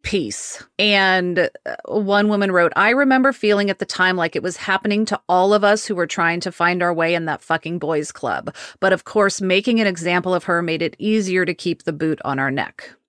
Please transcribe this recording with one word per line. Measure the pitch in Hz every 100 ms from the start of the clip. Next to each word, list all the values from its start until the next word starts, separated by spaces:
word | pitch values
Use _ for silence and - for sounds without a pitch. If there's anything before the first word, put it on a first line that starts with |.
piece. | - 202 113 - - - - -
And, | 208 202 190 185 180 175 - - -
uh, | - -
one | 208 196 202 208
woman | 208 196
wrote, | 180 170 -
"I | 208
remember | 254 277 262 269
feeling | - 214 202 202
at | 190
the |
time | - - 185 185
like | 165
it | 165
was | 180 170
happening | - 190 208 208 220
to | 208 -
all | 180 190
of | 208
us | 202 214
who | -
were | 180 170
trying | - 165 170
to | 180
find | - 175 180
our | 175
way | 165 165
in | 170 165
that | 147
fucking | - 160 214 170
boys' | 151 156 147
club. | - 123 71 - - - -
But | 190
of | 185
course, | - 220 196 -
making | 190 185 214 226
an | 208
example | 175 165 180 180
of | 180
her | - 170
made | 170 160
it | 160 -
easier | 208 220 190 185
to | 175
keep | 165 180 165
the | -
boot | 151 160 151
on | - 135
our | 135
neck." | 135 - - - -